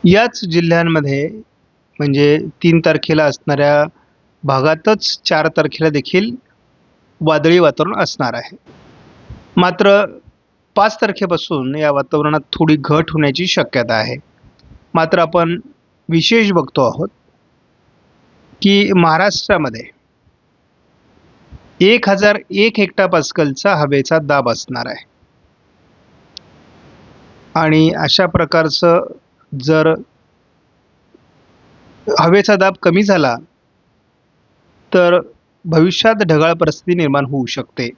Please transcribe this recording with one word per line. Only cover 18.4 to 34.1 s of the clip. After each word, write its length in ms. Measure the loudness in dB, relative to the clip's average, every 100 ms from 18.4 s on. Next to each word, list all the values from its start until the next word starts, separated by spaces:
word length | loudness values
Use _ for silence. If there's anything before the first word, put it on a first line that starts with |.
| _ _
की 320 | 2 2 2
महाराष्ट्रामध्ये 880 | 2 4 2 0 -2 -2 -2 -2 -8 -18 _ _ _ _ _ _ _ _ _ _ _ _ _ _ _ _ -20 _ _
एक 300 | 2 4 2
हजार 280 | 0 0 -2 -6
एक 220 | 0 0 0
हेक्टोपास्कलचा 1000 | -2 0 0 0 -2 -2 -2 -2 -2 0
हवेचा 420 | 0 -2 0 -2
दाब 260 | 0 -2 0
असणार 380 | -6 -8 -10 -8
आहे 180 | -12 -18 _ _ _ _ _ _ _ _ _ _ _ _ -20 _ _ _ _ -20 -20 -20 -20 -20 _ _ -2
आणि 340 | 2 4 2
अशा 360 | 0 -2 0 0
प्रकारचं 800 | 0 0 0 0 0 2 2 -2 -16 _ _ _ -8
जर 300 | 0 2 2 -2 -8 _ _ _ _ _ _ _ _ _ _ _ _ _ _ _ _ _ _ _ -4 0
हवेचा 360 | 4 2 2 2
दाब 180 | 0 0
कमी 200 | 0 2
झाला 340 | 2 2 0 -2 -10 _ _ _ _ _ _